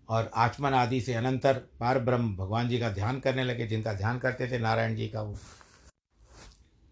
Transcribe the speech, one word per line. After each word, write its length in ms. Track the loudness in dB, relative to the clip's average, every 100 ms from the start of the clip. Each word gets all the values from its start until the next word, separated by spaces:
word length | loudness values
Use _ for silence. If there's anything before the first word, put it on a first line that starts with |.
| 0
और 220 | 0 0
आचमन 400 | 2 2 2 2
आदि 260 | 4 4 0
से 140 | 0
अनंतर 400 | -2 0 2 4
पार 440 | 2 -2 -4 0 2
ब्रह्म 380 | 2 2 0 -2
भगवान 320 | -2 0 0
जी 100 | 0
का 120 | 0
ध्यान 300 | 0 -2 0
करने 240 | 0 0
लगे, 220 | -2 -2 -2
जिनका 260 | -2 -2
ध्यान 260 | -2 -2 0
करते 320 | -2 -2 -4
थे 80 | -2
नारायण 360 | 0 2 0 -2
जी 120 | -4
का। 140 | -6
वो 140 | -6 -8 -14 -20 -20 -20 -20 _ _ _ -20 -20 -20 -20 -20 _ _